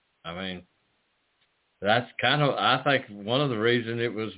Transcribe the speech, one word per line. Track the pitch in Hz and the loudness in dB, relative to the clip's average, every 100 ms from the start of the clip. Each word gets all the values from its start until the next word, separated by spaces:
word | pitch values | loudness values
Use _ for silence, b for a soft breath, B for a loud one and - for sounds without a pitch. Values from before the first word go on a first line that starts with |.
| _ _ | _ _
I | 82 | -14
mean, | 87 95 90 87 _ _ _ _ _ _ _ _ _ _ _ | -10 -8 -10 -14 _ _ _ _ _ _ _ _ _ _ _
that's | 98 117 123 - | 0 0 0 -2
kind | 123 147 | 0 2
of, | 143 | 2
I | 117 101 131 | 2 2 2
think, | 143 135 - | 2 0 -2
one | 101 101 127 | -12 -2 0
of | 147 | 0
the | 113 | 0
reasons | 113 120 113 117 | 2 2 0 -4
it | 117 | -4
was | 101 110 | -4 -8